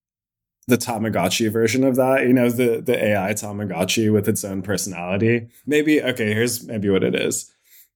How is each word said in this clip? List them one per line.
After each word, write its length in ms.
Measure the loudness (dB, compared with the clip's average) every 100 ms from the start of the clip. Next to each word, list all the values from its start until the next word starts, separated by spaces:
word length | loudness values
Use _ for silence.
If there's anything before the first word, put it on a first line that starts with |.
| _ _ _ _ _ _ 0
the 120 | 0
Tamagotchi 720 | 0 -4 -2 0 0 0 0
version 320 | 0 0 2
of 120 | 2 2
that, 260 | 2 2 4
you 60 |
know, 160 | 4 4
the, 320 | 2 0 0
the 160 | 0 0
A 200 | 2 0
I 100 | 0
Tamagotchi 760 | -4 -6 -8 -6 -4 -2 0 2
with 160 | 2 2
its 160 | -2
own 180 | -4 -8
personality. 880 | -4 -4 -4 -8 -6 0 2 0 -2 -12 -2
Maybe, 360 | 0 2 2
okay, 300 | 0 -2 -2
here's 340 | 0 0 -2 -6
maybe 220 | -4 0
what 160 | 2
it 100 | 2
is. 380 | 0 -2 -4 -8 _ _ -20 _